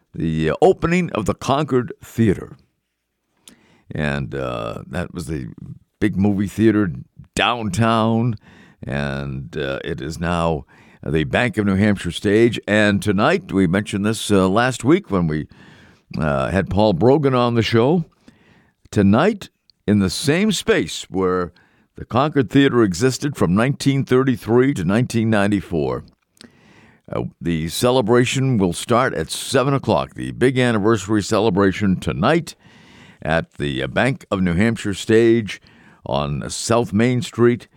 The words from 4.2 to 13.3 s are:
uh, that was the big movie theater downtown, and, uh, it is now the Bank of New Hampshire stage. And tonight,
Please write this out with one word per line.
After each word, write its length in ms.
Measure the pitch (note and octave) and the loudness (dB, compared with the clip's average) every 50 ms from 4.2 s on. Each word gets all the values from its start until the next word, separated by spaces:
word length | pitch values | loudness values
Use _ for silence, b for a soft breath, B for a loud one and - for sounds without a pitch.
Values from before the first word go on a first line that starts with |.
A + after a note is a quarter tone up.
| C#2 A1+ A1 | -6 -6 -6
uh, 500 | C#2 C2+ B1 B1 A#1 A1 A1+ G#1+ G1+ - | -6 -6 -6 -6 -8 -8 -8 -10 -12 -12
that 260 | - - E2+ F2 - - | -10 -10 -8 -8 -8 -10
was 140 | - F2 | -10 -10
the 220 | - D#2+ C#2+ B1+ A1 - - - G1+ - - _ _ _ _ | -8 -8 -8 -8 -10 -14 -16 -18 -18 -18 -20 _ _ _ _
big 160 | G2 G#2+ - | -4 -2 0
movie 320 | F#2 G2 G#2 G2+ F#2 G#2 F#2+ | 2 2 2 2 0 -2 -4
theater 460 | - - A2 A2+ G#2 G#2 G#2 F#2 C#2 B1+ - - _ - - - _ | 0 2 4 4 4 4 2 0 -2 -6 -12 -16 _ -20 -20 -10 _
downtown, 1000 | - F#2+ G#2 A#2+ A#2+ A2+ G#2+ E2+ - A#2 A2+ A2+ A2+ A2 A2+ A2+ A2+ A#2 B2 A2 b b b b b b b b b - | -2 0 0 0 -2 -4 -4 -2 0 2 2 2 2 2 2 2 2 0 0 -2 b b b b b b b b b -10
and, 720 | - C2 C#2 C#2+ C#2+ C2+ C#2 C#2 C#2 C2+ C2+ C2+ A1+ - | -8 -6 -4 -4 -4 -6 -6 -8 -8 -8 -10 -10 -10 -8
uh, 260 | D#2+ C#2+ C2+ C2+ C2 - | -6 -6 -6 -6 -6 -8
it 160 | C#2+ E2 D2 | -8 -10 -8
is 180 | B1+ D2 E2 - | -8 -10 -8 -6
now 460 | E2+ E2+ F2 E2+ E2 E2 E2 D2 C2+ b b b b b b b - | -4 -2 -2 0 0 0 -2 -4 -6 b b b b b b b -6
the 180 | - C#2+ D#2+ D#2 | -2 -2 0 0
Bank 340 | C2+ - G2 A#2+ B2 F#2+ G#2+ | 0 0 0 0 0 0 -2
of 80 | G#2 | 0
New 100 | G2+ G2 | 0 2
Hampshire 340 | F#2+ G#2 A2 G#2 F#2+ - F2 | 2 2 2 2 0 -2 -6
stage. 480 | D#2+ - - G#2 G2+ A2 A#2 A#2+ G#2 - - | -8 -4 0 2 4 4 4 4 2 -2 -4
And 360 | - G2+ G#2+ G#2+ G#2 G2+ G2+ F2+ | -2 0 2 2 2 2 0 0
tonight, 500 | G#2 G2+ F#2+ G#2+ C#3+ | 0 0 2 2 2